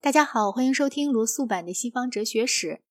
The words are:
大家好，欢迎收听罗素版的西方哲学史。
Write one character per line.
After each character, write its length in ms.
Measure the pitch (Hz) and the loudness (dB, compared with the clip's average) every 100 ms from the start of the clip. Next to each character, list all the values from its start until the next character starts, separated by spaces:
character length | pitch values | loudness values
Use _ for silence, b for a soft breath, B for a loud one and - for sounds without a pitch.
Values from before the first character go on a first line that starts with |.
| 285 | 4
大 60 | |
家 120 | 302 | 4
好， 280 | 294 233 208 | 4 2 0
欢 120 | 226 | 2
迎 80 | 262 | 0
收 160 | 269 277 | 2 0
听 220 | 285 285 | 0 0
罗 160 | 233 220 | 2 0
素 180 | - | -2
版 220 | 247 190 175 | -2 -4 -4
的 80 | |
西 160 | 180 240 | -6 -6
方 180 | 247 254 | -4 -4
哲 140 | 208 | -4
学 240 | 220 220 254 | -2 0 0
史。 340 | - 165 - _ | -2 -4 -8 _